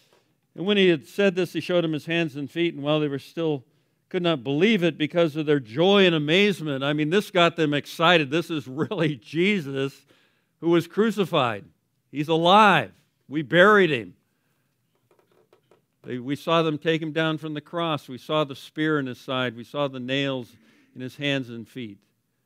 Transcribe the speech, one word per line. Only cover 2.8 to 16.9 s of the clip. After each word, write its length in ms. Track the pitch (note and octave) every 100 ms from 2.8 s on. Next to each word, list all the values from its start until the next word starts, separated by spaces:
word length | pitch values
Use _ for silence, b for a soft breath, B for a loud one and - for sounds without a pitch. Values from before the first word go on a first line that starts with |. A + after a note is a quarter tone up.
while 200 | C#3+ D#3
they 80 | D3+
were 100 | C#3
still, 460 | - - E3 C#3+ - _ _ _ _
could 160 | F#3
not 220 | F3 D#3 A2+
believe 380 | C#3+ G3+ G#3+
it 140 | E3+ C#3+
because 380 | D3+ F3 E3 D3+
of 100 | D3+
their 140 | D3
joy 460 | A2 A#2+ F3+ G3+ F#3
and 100 | D#3+
amazement. 640 | D3 F3+ G#3 D3 D#3 C3+
I 120 | C#3
mean, 160 | D3+ D3+
this 200 | G3 G3+
got 280 | F3+ E3+ E3
them 160 | D3+
excited. 580 | C#3+ - - E3 F3 C#3
This 180 | D#3+ E3+
is 160 | D#3+ C3
really 520 | C3 D3+ G3 D#3 C3
Jesus 880 | - D3+ F#3+ G#3 C#3 C3+ C#3 - _ b b b b _
who 80 | D#3+
was 180 | E3+ D#3+
crucified. 800 | - A3+ G#3 E3 D#3+ B2 G2+ - _ _ _ _
He's 200 | C#3 D3
alive. 640 | D#3+ E3+ G3+ G#3+ E3 G2+ - _ _ -
We 140 | C#3+
buried 480 | B2+ E3+ G3 G#3 F3
him. 240 | B2+ F2+ - _ _ _ _ _ _ _ _ _ _ _ _ _ _ _ _ _ _
They, 160 | - B2
we 180 | B2 C#3+
saw 240 | - E3
them 160 | D#3+ D3
take 240 | E3